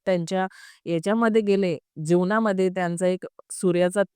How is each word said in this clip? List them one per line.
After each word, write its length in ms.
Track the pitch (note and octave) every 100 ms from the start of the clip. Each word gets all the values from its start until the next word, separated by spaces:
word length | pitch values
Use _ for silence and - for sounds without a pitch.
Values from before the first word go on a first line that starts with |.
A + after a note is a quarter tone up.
| -
त्यांच्या 420 | F3+ D#3+ F#3 F#3+ - - _ D#3+
याच्यामध्ये 560 | E3+ G3 A3+ A#3 A3
गेले, 360 | G3+ G3 F#3 D#3 - - D#3
जीवनामध्ये 640 | F3 F3+ A3 A3 F#3+ F#3+
त्यांचा 380 | F#3 F3 F3 F#3
एक 180 | F#3 - - _
सूर्याचा 520 | - F#3 F3 F3+ G3+ G3